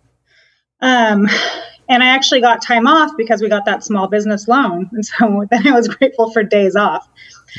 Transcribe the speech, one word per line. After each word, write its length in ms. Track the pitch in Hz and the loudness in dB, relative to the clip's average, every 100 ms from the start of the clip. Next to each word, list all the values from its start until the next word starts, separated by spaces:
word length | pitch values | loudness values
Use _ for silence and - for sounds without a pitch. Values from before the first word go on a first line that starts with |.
| _ _ _ _ _ _ _ _ | _ _ _ _ _ _ _ _
Um, 460 | 254 247 226 208 208 - - - - - - | 0 2 2 2 0 0 -4 -8 -14 -16 -2
and 140 | 247 | 2
I 40 | 254 | 4
actually 320 | 262 254 277 | 2 2 2
got 200 | 240 226 | 2 0
time 240 | - 240 240 | 0 0 4
off 260 | 311 302 302 | 4 2 -2
because 240 | 226 214 | -2 -2
we 80 | 214 | 0
got 160 | 208 202 | -2 -2
that 180 | 190 | -6
small 240 | - 202 190 | -4 -4 -2
business 380 | 208 208 202 208 | -2 -2 -4 0
loan. 420 | 262 247 175 185 | 0 0 -4 -6
And 120 | 226 214 | -8 -8
so 400 | - 226 202 202 | -2 0 0 -2
<laughs> 20 | |
then 160 | 240 285 | 0 2
I 40 | |
was 160 | 240 220 | 2 0
grateful 420 | - 269 - 226 | -2 -2 0 -2
for 120 | 226 | 0
days 320 | 214 208 190 190 | 0 2 2 0
off. 320 | 202 160 - _ - - _ | 0 -2 -10 _ -20 -20 _